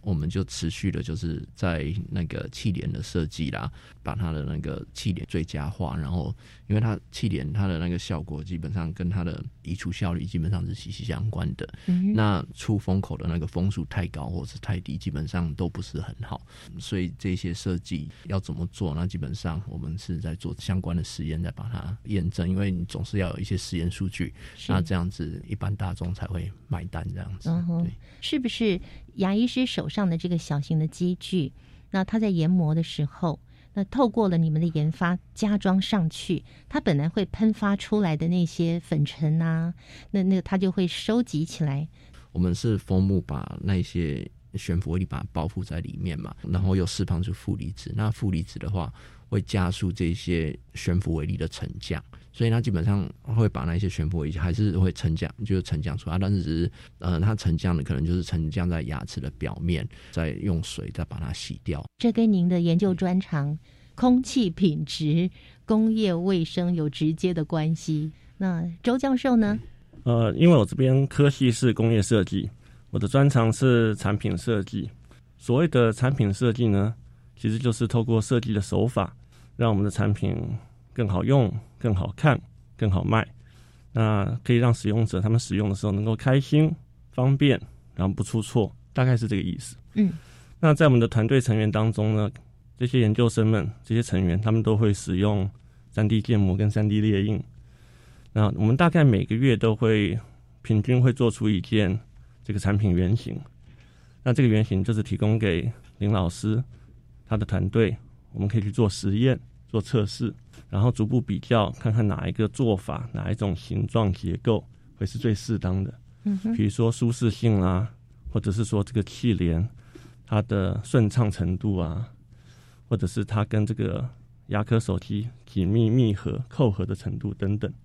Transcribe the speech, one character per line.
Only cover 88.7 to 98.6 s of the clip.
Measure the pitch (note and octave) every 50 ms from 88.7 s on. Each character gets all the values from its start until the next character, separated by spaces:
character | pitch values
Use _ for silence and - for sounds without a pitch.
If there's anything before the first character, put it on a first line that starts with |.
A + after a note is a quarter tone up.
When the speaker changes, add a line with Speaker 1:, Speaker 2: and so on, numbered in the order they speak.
| - - - - -
Speaker 3:
大 | - B2+
概 | B2+ B2+
是 | A2+ A#2
这 | G#2 G#2+
个 | F#2+
意 | - F#2 F2
思。 | - - - - - - - -
Speaker 2:
嗯。 | G#3 G#3 F3+ F3 D#3+ - - - - - - - -
Speaker 3:
那 | - D#3+ D3+
在 | - -
我 | -
们 | B2+ A#2+
的 | A#2
团 | A#2 - A#2+ G#2+
队 | A2+ C3+ C3+
成 | A#2+ - A2
员 | A2 G#2+ G#2+
当 | G#2 G#2+ G#2+ A2+
中 | G#2+ - G#2+ G#2+ A2
呢， | G#2+ G#2+ G2+ - - - - - - _ - -
这 | - B2
些 | B2 - C3
研 | A#2 G#2 A2
究 | A#2+ A#2+
生 | A2+ - A#2 A2
们、 | G#2+ A2 G#2 - - - - -
这 | - A2+
些 | A2+
成 | A#2 - - F#2 F#2
员， | F2 E2 G2
他 | G#2+ A2 A2
们 | A2+ G#2
都 | A2+ A2
会 | G#2 A2+ G#2 G2+
使 | - - - F#2
用 | F2+ G2+ G#2+ G#2 G2+ F#2+ G2 - - - - - - - -
三 | - - A2
D | G#2 A2+ A2
建 | G2+ - A#2 G#2
模 | G2+ F#2+ F2+
跟 | G2 G#2+ G#2
三 | G#2 A2 G#2+
D | G#2 G#2 G#2+
列 | G#2 A2 G#2 G2 G2+
印。 | G#2 G#2+ A2 - - - - - - - - - - - - - - - - - - -
那 | A2 G#2+ G2+
我 | - -